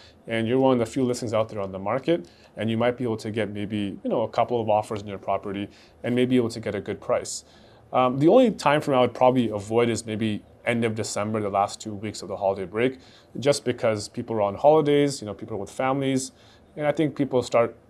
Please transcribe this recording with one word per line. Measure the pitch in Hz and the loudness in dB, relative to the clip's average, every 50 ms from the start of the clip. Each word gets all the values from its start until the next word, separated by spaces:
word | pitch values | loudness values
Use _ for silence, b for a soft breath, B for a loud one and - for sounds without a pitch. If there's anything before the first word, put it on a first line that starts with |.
| B B B B B - | B B B B B -6
and | 113 113 113 110 | -4 -2 0 2
you're | 123 135 | 2 4
one | 135 131 131 | 4 4 4
of | 123 | 2
the | 117 | 2
few | - - 139 131 | 0 -2 0 0
listings | 120 123 - 127 110 107 | 0 0 -2 -4 -2 0
out | 107 110 110 | 0 -2 -2
there | 110 107 | -4 -6
on | 98 95 | -6 -6
the | 92 95 | -8 -8
market, | 95 101 113 135 - - 165 175 175 B B B B B B B | -6 -4 -4 -2 0 0 0 0 -2 B B B B B B B
and | 104 113 | -4 -2
you | 113 110 | 0 2
might | 120 123 123 - | 2 0 0 0
be | 127 | -2
able | 117 110 107 | -4 -4 -4
to | - 110 | -6 -6
get | 104 113 107 98 | -4 -2 -2 -2
maybe, | 104 104 104 98 110 104 101 98 90 - - | -4 -6 -6 -4 -4 -4 -4 -4 -6 -6 -6
you | 254 | -4
know, | 202 135 113 | -2 -2 -2
a | 110 | 0
couple | - - 117 - 123 117 | 0 0 0 2 0 0
of | 113 110 | 0 2
offers | 104 107 107 - 113 104 | 2 2 2 0 -4 -8
on | 98 104 | -8 -8
your | 98 95 | -12 -8
property | - - 98 98 - 104 98 101 101 95 B B B B B B - | -4 -4 -4 -4 -4 -6 -6 -6 -8 -8 B B B B B B -6
and | 120 123 | -2 0
maybe | 123 127 123 127 | 2 2 4 4
able | 127 120 113 | 2 2 2
to | - 117 | -2 -6
get | 110 110 98 | -6 -6 -6
a | 101 | -6
good | 95 - 101 - | -6 -6 -8 -8
price. | - - 101 92 - - - - - B B B B B B B B B - | -4 -2 -2 -2 -2 -4 -10 -12 -14 B B B B B B B B B 0
Um, | 123 127 127 123 135 | 2 2 2 2 4
the | 139 165 | 6 6
only | 202 254 262 226 | 8 8 8 6
time | - - - 147 143 151 | 4 0 0 2 2 2
frame | 147 - 139 127 | 2 2 2 4
I | |
would | 127 117 - | 4 2 2
probably | - 131 127 127 131 120 107 | 4 4 4 4 4 2 0
avoid | 107 104 101 107 110 117 120 117 | -2 -4 -4 -2 2 2 2 2
is | 113 107 - | 2 -2 -4
maybe | 110 110 104 113 107 104 98 - - - - - | -6 -4 -2 -2 -2 -2 -4 -6 -12 -20 -8 -4
end | - 120 117 117 | -2 0 0 0
of | 113 107 | 0 -2
December, | 110 101 - - 107 101 107 107 110 | -2 -6 -4 -4 -4 -4 -2 -2 -2
the | 104 101 | -2 0
last | 98 98 101 101 - - | 0 0 0 0 -2 -6
two | - 110 107 | -12 -10 -10
weeks | 98 104 107 101 - | -8 -8 -8 -10 -10
of | 101 92 | -10 -10
the | 98 | -6
holiday | 90 98 95 98 98 95 | -2 -2 -2 0 -2 -4
break, | 85 95 110 120 135 131 - B B B B B B B - | -6 -2 0 0 0 0 -4 B B B B B B B -2
just | 113 139 139 - - | 2 2 2 2 0
because | 123 120 - - 113 110 104 101 - | -4 -2 0 0 0 0 -2 -4 -8
people | - - 120 - 117 | -10 -10 -8 -4 -2
are | 110 | 0
on | 101 101 101 | 0 0 0
holidays, | 95 - 143 151 156 151 147 147 143 143 143 139 - | 2 4 6 6 6 6 4 4 4 2 2 0 -4
you | 107 104 | -8 -10
know, | 98 | -10
people | - - 110 113 | -10 -10 -8 -8
are | 98 | -8
with | 98 101 | -8 -8
families, | - - 131 131 135 139 135 135 135 131 131 - - b b b b b b b - | -6 -4 -2 0 0 0 0 0 0 -2 -2 -4 -10 b b b b b b b -10
and | 156 151 | -4 -2
I | 147 | -2
think | 143 - 160 147 131 | 0 2 0 0 0
people | - 139 131 135 123 | -2 -2 0 0 0
start | 120 - - 117 117 110 - - _ _ | 0 2 2 2 2 2 0 -8 _ _